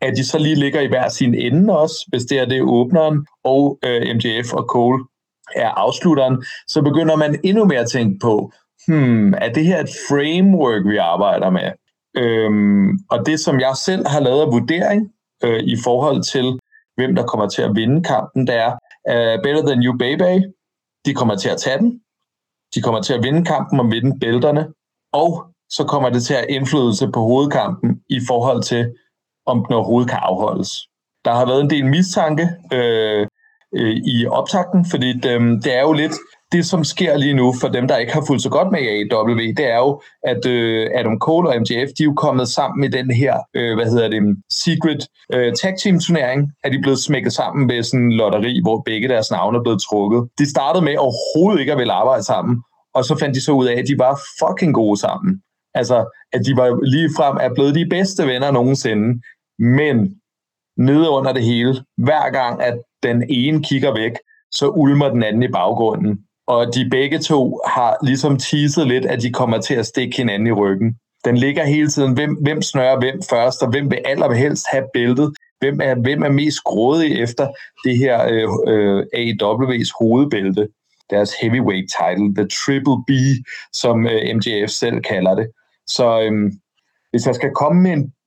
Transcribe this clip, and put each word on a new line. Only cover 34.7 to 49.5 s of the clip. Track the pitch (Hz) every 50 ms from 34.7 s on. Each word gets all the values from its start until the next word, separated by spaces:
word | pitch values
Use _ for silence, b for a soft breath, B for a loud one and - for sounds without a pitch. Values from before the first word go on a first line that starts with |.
| - 180 170 175
fordi | - 135 127 127 123
det, | 123 - 123
øhm, | 120 117 117 117 117 110
det | - 147 127
er | 127
jo | 139 151 160
lidt | 143 151 151 156 - B B B B B -
det, | - 170 165
som | - 190 170 147
sker | - - - 185 165 143
lige | 147 135 147 139
nu | 131 123 127 123 -
for | -
dem, | 127 - 123 123
der | 127 147
ikke | 117 120 117 -
har | 151 147
fulgt | - 139 120 -
så | -
godt | - 147 185 190
med | 196 156
i | 131
A | 110 104 104
E | 104 107 123 110 107
W, | 120 120
det | 110 113 113 110 151
er | 147 123 117
jo, | 117 131 143 143 143 B B B B -
at, | 135 123 - 98
øh, | 127 123 120 113 113 113 113 110 110 -
Adam | 123 110 110 113 101
Cole | - 156 160 170 175 160
og | 123 117
M | 113 -
J | 120 117 135
F, | 135 -
de | - 156
er |
jo | 151 143
kommet | - 151 147 127 127 127
sammen | 113 - 151 143 131 - 139 139
i |
den | 127 - 127 127 131
her, | 120 117 139 131 - - - _ -
øh, | 123 120 117 113
hvad | 110 117
hedder | 113 117 120 113 107
det, | 110 110 104 104 101 98 - -
secret, | - - - 180 160 143 160 156 147 131 - - b b b b 131
øh, | 127 123 120 120
tag | - - 190 190 190 -
team | 208 180 165
turnering, | - - 170 156 131 123 131 143 143 143 - _ -
at | 139
de | 131
er | 135
blevet | 131 135 135 123
smækket | - - 143 147 196 120 -
sammen | - 127 90 85 143 135 123
ved | 120 117 113
sådan | - - 127 120
en | 120 113
lotteri, | 113 110 101 - 107 107 123 127 -
hvor | - 110 113 110 -
begge | 117 110 107 113
deres | 127 123 113 107 -
navne | 110 87 92 104